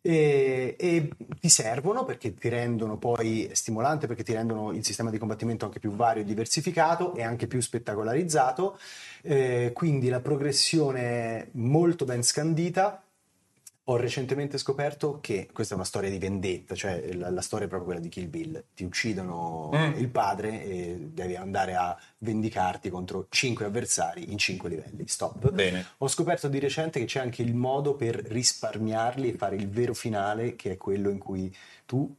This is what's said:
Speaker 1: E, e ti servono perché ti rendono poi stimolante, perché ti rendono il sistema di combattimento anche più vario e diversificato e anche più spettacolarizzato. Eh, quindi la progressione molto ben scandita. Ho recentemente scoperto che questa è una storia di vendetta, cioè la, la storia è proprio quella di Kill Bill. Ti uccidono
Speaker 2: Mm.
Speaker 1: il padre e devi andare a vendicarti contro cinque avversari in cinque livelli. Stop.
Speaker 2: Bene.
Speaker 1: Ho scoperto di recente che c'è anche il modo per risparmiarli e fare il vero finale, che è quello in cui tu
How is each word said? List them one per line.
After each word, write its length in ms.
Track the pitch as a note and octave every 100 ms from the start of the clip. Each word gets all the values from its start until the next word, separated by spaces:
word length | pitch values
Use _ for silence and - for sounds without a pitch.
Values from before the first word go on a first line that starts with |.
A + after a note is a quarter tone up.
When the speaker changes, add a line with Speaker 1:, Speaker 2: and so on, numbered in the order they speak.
Speaker 1:
E, 720 | F3 D#3+ D3+ C#3 C3+ B2+ B2+ -
e 300 | F3+ E3+ D3 - - D3
ti 100 | E3+
servono 540 | - A2+ B2 D#3 A#3 -
perché 280 | - A#2 -
ti 140 | B2
rendono 480 | A#2+ A#2+ A2+ A2 G#2+
poi 520 | A#2+ A#2 A2+ A2 -
stimolante, 520 | - - A2 C3 D#3 A#2+
perché 160 | A#2
ti 100 | A2
rendono 380 | A2 A2+ A2 G#2+
il 120 | F#2 G#2
sistema 240 | G#2 A#2
di 60 | G#2+
combattimento 460 | A2 G#2+ A2+ A2 G#2+
anche 140 | -
più 120 | A2
vario 300 | G2+ A#2 A2
e 20 | G2+
diversificato 880 | G#2+ A2+ - E3 E3 D#3+ E3+ F3+ -
e 60 |
anche 220 | A#2 A#2+ B2
più 120 | B2+
spettacolarizzato. 1200 | A#2 A#2 A2+ G#2 A2 C3 F3+ D3+ C3 C3+ F#3+ - - - - -
Eh, 500 | - C#3 B2+ B2 A#2+
quindi 360 | A#2+ E3+ C#3 B2
la 100 | B2+
progressione 1300 | C3 C#3+ C#3+ C#3 - D#3+ C#3 C3 A#2+ A#2+ A#2 A2+ -
molto 520 | B2 A#2 D3+ F3 E3+ B2+
ben 180 | B2
scandita. 760 | B2 - D#3 D#3+ F3 F3 G3+ D4 _ _ _ _ _ _ - _ -
Ho 100 | A#2+
recentemente 600 | A#2+ C#3 C3 C#3 C#3+ C3+
scoperto 640 | - C3+ D3 C#3+ D3+ D3
che 260 | - G2+ F2+
questa 200 | - G#2+ F#2+
è 20 |
una 80 | F#2
storia 240 | G#2+ G2
di 80 | G2
vendetta, 560 | F#2+ G2 F#2+ F2+ -
cioè 400 | F2+ G2+ E2+ E2
la, 160 | F2+ F2
la 120 | F2+
storia 260 | - A2 G2
è 20 |
proprio 220 | F#2 F2+
quella 100 | F2
di 60 | E2+
Kill 220 | F#2 F2
Bill. 320 | D#2+ D#2+ D#2 -
Ti 100 | -
uccidono 840 | F2+ - A#2 F#2+ F#2 F2 E2+ D#2+ D#2 D3
Speaker 2:
Mm. 180 | D#3 -
Speaker 1:
il 80 | B2+
padre 560 | A2+ G2+ G2 G#2+ A2 G2
e 320 | F2+ F2 F2 D#2
devi 220 | D#3 F2+ F2+
andare 400 | G2 G2 F#2+ F2+
a 200 | F2 F2 - _
vendicarti 720 | A2 G#2+ G#2+ - F#2 F2+ G2+
contro 380 | F2+ F2+ F#2+ -
cinque 360 | - C3 A2+ G#2
avversari 680 | A2 B2 G#2+ E2 F2 F#2
in 80 | G#2
cinque 300 | - F2+ F2
livelli. 380 | D#2+ D2 - -
Stop. 440 | - F#2 - B2+
Speaker 2:
Bene. 340 | G2 F#2+ F2+ F#2 -
Speaker 1:
Ho 80 | C3+
scoperto 400 | - E3 E3 C#3+
di 100 | C#3
recente 400 | C3+ D3 D#3+ C#3+
che 60 | A2+
c'è 140 | C3+
anche 240 | B2 A#2+
il 100 | A#2+
modo 400 | A#2+ B2+ C#3 D3
per 220 | C#3 A2+ -
risparmiarli 1160 | - A2+ B2 - A2 G#2+ A2 A2 A#2 C3 B2+
e 40 | -
fare 180 | G2+ G2
il 140 | G2
vero 240 | G#2 A#2+
finale, 600 | A#2 A#2+ G#2 G2+ G#2+ A#2+ -
che 160 | G#2
è 60 | F#2
quello 340 | - G2 G2+
in 80 | G2
cui 360 | G2 F#2+ F#2 - - - -
tu 260 | B2+ D3+